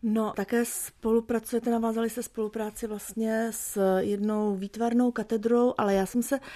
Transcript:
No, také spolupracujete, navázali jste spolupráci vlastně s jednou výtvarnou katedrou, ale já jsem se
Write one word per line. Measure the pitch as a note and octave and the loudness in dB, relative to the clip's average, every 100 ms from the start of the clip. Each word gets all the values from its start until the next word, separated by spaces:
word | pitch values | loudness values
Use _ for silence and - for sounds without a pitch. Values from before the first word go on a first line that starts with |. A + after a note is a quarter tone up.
No, | A3+ A3 G#3+ - | -2 0 -2 -4
také | G3 A#3+ A#3 | -2 0 0
spolupracujete, | - - _ A3+ A3+ A3+ A3+ A3+ A#3 A#3 | -4 -10 _ 2 2 2 -4 -2 -4 0
navázali | A#3 A3+ A3 A3+ | 0 0 -2 -2
jste | A#3 | -4
spolupráci | - - G#3+ A3 G#3+ G#3+ A3+ | -8 -6 -6 -4 -8 -6 -8
vlastně | G#3 - A3 A3 A3 A3+ | -8 -8 -4 -2 0 -2
s | G#3 - G3+ F#3+ F#3+ | -4 -6 2 2 4
jednou | G3 G3+ G#3 G#3+ G#3+ G3 | 0 0 0 0 0 -2
výtvarnou | G3 G#3+ A#3 A#3+ B3 | -6 -2 0 4 4
katedrou, | A#3 G#3 A3+ A3+ A#3+ B3 - | 2 -2 0 2 4 4 4
ale | G#3 | 2
já | G3 F#3+ | 2 2
jsem | B3 | 0
se | A#3 C4+ - | 0 -2 -4